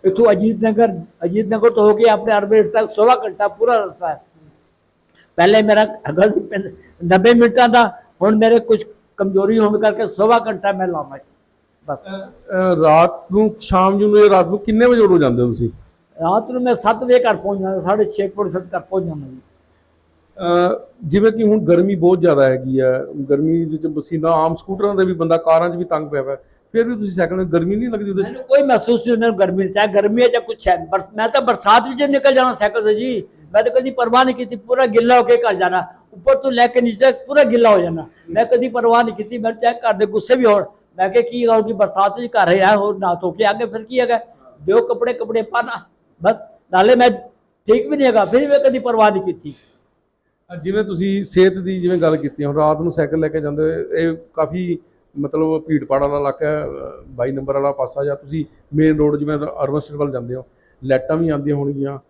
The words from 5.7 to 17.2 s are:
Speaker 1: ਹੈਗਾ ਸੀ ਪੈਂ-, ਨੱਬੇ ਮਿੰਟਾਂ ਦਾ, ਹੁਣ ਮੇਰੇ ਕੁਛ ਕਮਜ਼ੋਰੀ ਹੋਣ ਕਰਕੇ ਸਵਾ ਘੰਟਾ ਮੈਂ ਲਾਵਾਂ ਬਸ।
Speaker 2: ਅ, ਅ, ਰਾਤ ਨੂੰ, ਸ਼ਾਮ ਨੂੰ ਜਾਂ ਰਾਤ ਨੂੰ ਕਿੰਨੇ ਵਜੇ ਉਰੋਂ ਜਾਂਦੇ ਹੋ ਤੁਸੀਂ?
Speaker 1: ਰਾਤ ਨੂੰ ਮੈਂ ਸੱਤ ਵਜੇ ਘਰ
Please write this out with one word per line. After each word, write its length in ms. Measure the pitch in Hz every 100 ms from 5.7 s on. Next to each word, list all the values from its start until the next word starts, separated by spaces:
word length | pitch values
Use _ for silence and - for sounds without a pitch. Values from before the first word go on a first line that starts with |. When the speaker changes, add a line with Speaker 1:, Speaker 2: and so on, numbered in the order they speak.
| 208
Speaker 1:
ਹੈਗਾ 460 | 214 - - 156 214
ਸੀ 100 | 190
ਪੈਂ-, 300 | - 196 190 - _ _
ਨੱਬੇ 300 | 175 185 220
ਮਿੰਟਾਂ 340 | 240 233 233 240
ਦਾ, 240 | 240 220 - _ _
ਹੁਣ 140 | 196 214
ਮੇਰੇ 220 | 226 233
ਕੁਛ 260 | 226 220 - - _ -
ਕਮਜ਼ੋਰੀ 420 | 196 190 196 226
ਹੋਣ 220 | 208 214
ਕਰਕੇ 280 | 214 208 214
ਸਵਾ 300 | - 220 233
ਘੰਟਾ 340 | 226 196 196
ਮੈਂ 160 | 196 185
ਲਾਵਾਂ 300 | 165 139 139 _ _ _ _ _ _ -
ਬਸ। 100 | 139
Speaker 2:
ਅ, 300 | 196 196 190
ਅ, 480 | - - 190 185 170
ਰਾਤ 500 | 156 156 175 - -
ਨੂੰ, 240 | 190 214 214
ਸ਼ਾਮ 380 | - 185 190 202
ਨੂੰ 200 | 208 208
ਜਾਂ 120 | 208
ਰਾਤ 160 | 196 170
ਨੂੰ 120 | 202
ਕਿੰਨੇ 280 | - 214 247
ਵਜੇ 140 | 240
ਉਰੋਂ 180 | 208 175
ਜਾਂਦੇ 240 | 139 120
ਹੋ 40 | 123
ਤੁਸੀਂ? 220 | 104 117 - - _ _ -
Speaker 1:
ਰਾਤ 300 | 165 202 220
ਨੂੰ 120 | 247
ਮੈਂ 120 | 247
ਸੱਤ 220 | 240 208 220
ਵਜੇ 220 | 247
ਘਰ 180 | 247